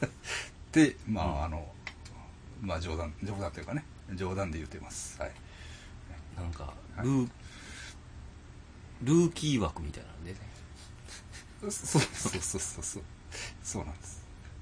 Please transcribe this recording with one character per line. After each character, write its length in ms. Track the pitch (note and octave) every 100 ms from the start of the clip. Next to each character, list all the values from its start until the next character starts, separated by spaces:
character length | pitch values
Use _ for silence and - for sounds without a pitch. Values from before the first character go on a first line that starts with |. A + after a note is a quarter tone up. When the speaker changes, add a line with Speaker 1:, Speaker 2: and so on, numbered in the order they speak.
| - - -
Speaker 1:
<laughs> 460 | - - - -
で、 240 | D#3 D3+ - -
ま 140 | G#2+
あ、 40 | D2+
Speaker 2:
う 40 |
ん。 120 | C#2
Speaker 1:
あ 40 | D#2
の、 180 | D#2+ D2+ - - - - - - - - -
ま 140 | G2+ E2+
あ、 40 |
冗 160 | F2 D#2+
談、 160 | E2 -
冗 140 | G2 G2
談 160 | F#2+
と 80 | -
い 20 |
う 40 | D#2
か 80 |
ね、 100 | D3 - - -
冗 200 | F#2 F#2
談 160 | F#2+ F#2+
で 80 | D#2+
言 80 | D2
っ 40 |
て 80 | -
ま 120 | -
す。 300 | - - -
は 60 | -
い。 60 | - - - - - - - - D#2 - F2
Speaker 2:
な 60 |
ん 100 | E2+
か、 120 | D#2 C#2+ - - F#2
Speaker 1:
は 60 |
い。 40 | A#2+
Speaker 2:
ル 40 |
ー、 180 | C3+ A#2+ - - - - - - - - - - - - - - - - -
ル 100 | A#2+ E3 E3+
ー 40 |
キ 240 | - D3+ C3
ー 20 |
枠 220 | F2 -
み 80 | D2+
た 80 | -
い 40 |
な 60 | -
ん 140 | -
で 80 | F2
ね。 60 | F#2+ - - - - - - - - - - - -
Speaker 1:
そ 40 | G#3+
う、 20 |
そ 280 | - - D#3
う、 40 |
そ 360 | - - - F#2
う、 40 |
そ 160 | - F#2+
う、 20 | - -
そ 180 | - -
う。 20 | D2+ - - - - -
そ 180 | - G#2
う 40 |
な 80 | D2
ん 60 | D#2+
で 60 |
す。 180 | - - - - - -